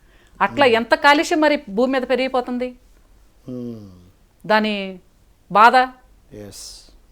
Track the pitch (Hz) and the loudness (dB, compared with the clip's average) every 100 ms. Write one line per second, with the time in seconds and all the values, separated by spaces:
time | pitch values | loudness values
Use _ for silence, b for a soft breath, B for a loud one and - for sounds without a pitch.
0 | _ _ _ - 196 226 269 226 233 311 | _ _ _ -4 -4 2 2 2 2 2
1 | 285 294 320 339 302 294 294 196 254 269 | 4 2 2 0 0 0 -2 -2 -2 -2
2 | 254 254 262 262 247 247 254 247 _ _ | -2 -2 -2 -4 -6 -6 -8 -12 _ _
3 | _ _ _ _ - 123 120 113 101 90 | _ _ _ _ -16 -12 -12 -14 -18 -20
4 | 87 _ _ _ - 214 214 208 190 185 | -20 _ _ _ -2 0 0 -4 -8 -12
5 | _ _ _ _ _ 190 226 254 254 - | _ _ _ _ _ 4 6 6 2 -4
6 | _ _ _ 107 101 - - - - _ | _ _ _ -20 -18 -18 -20 -20 -20 _
7 | _ | _